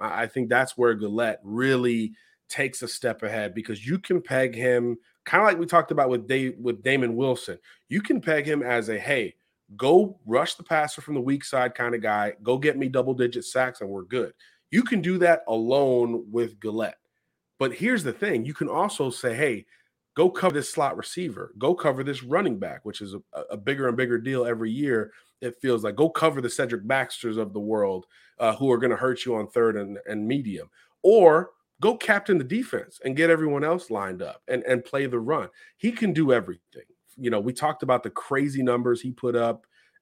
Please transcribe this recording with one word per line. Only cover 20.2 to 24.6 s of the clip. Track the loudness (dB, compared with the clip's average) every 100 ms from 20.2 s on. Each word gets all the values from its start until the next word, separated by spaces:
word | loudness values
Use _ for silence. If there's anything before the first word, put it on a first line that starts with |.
| 2
cover | 4 0
this | 0 -4
slot | -2 -2 -2
receiver. | -8 -8 -8 -10 -14 -2
Go | 0
cover | 2 2 0
this | -4 -6
running | -2 0 0 -2
back," | -6 -8
which | -12 -12
is | -12
a, | -12 -12 -12 -10
a | -6
bigger | -4 -2 0
and | 0
bigger | 0 -2
deal | -2 -2
every | 0 -2